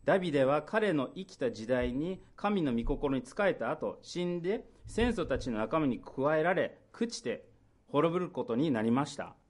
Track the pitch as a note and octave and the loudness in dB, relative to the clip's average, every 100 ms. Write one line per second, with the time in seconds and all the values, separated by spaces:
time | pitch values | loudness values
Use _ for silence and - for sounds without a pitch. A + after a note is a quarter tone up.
0 | - F#3+ F3+ C#3+ C3 D3 D3 A3 G#3 D#3 | 4 2 4 4 4 2 0 0 2 0
1 | B2+ - - - B2+ G#2 A2 B2+ B2 B2 | -2 -6 -14 -4 -4 -4 -2 0 0 -2
2 | E3 F#3 - - G3+ G3+ D3 A#2 A#2 C3+ | -4 -6 -12 -4 0 2 2 0 0 0
3 | D3 C3+ B2+ - G3 - A#2 D#3 G#2+ - | 0 -2 -4 0 0 0 -4 -2 -4 -6
4 | - E3+ F3 F3 E3+ A#3+ - - - - | -10 -4 -4 -2 -4 -4 -6 -20 -8 0
5 | A#3+ G#3 D#3+ B2 C3 G#2+ A2 D#3+ D3 A2 | 0 2 -2 -2 -2 -2 0 2 0 -2
6 | - - C#3 D#3 E3 F3+ A#2+ - _ - | -6 -2 2 4 2 2 0 -4 _ -4
7 | C3 - B2 G#2 - - _ _ _ C#3 | -4 -2 -6 -6 -10 -20 _ _ _ 2
8 | E3 F3 F3 - A#2 A#2 D#3+ A#2 A2+ B2 | 2 2 -2 -4 -2 2 2 2 4 2
9 | D3 - F2 - | 0 -6 -10 -12